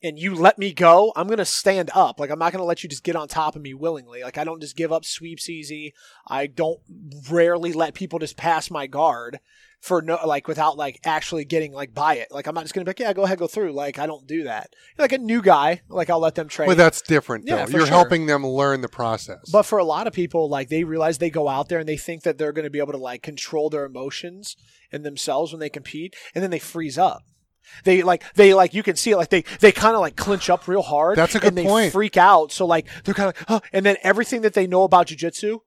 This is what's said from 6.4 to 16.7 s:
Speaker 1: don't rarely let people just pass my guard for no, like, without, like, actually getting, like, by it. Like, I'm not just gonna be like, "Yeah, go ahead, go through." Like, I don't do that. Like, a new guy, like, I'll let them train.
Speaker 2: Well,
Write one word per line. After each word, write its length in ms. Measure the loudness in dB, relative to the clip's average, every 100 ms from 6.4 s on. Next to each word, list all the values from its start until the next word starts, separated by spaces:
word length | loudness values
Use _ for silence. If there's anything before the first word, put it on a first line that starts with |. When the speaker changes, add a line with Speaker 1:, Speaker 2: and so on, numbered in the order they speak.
| -6
Speaker 1:
don't 320 | -4 -4 -4 _ -20 -20 -20 -4
rarely 440 | 2 2 2 -4
let 180 | -2 -4
people 240 | -4 -10 -8
just 200 | -10 -6
pass 320 | -2 -2 -2
my 160 | -10 -8
guard 540 | 0 0 0 -8 -16 _ _ _ _
for 220 | -2 -2
no, 160 | 0 -4 -2
like, 220 | -4 -4
without, 280 | -2 -2 -2
like, 220 | -8 -6
actually 400 | -4 -4 -4 -8
getting, 280 | -4 -4 -4
like, 220 | -10 -14
by 220 | -2 0 0
it. 160 | -4
Like, 160 | -10 -8
I'm 60 |
not 100 | -8
just 100 | -8
gonna 100 | -8
be 40 | -8
like, 100 | -6
"Yeah, 140 | -4
go 100 | 0
ahead, 160 | 0 0
go 80 | -4
through." 260 | -4 -6
Like, 240 | -6 -8 -8
I 60 | -8
don't 200 | -8 _
do 160 | -10
that. 320 | -8 -10 -12 _ _ -2
Like, 140 | 0
a 60 | 0
new 220 | -2 0
guy, 420 | 4 4 4 -2 _
like, 220 | -6 -2
I'll 80 | 0
let 160 | 0
them 140 | -2 -10
train. 180 | -4
Speaker 2:
Well, 80 | 2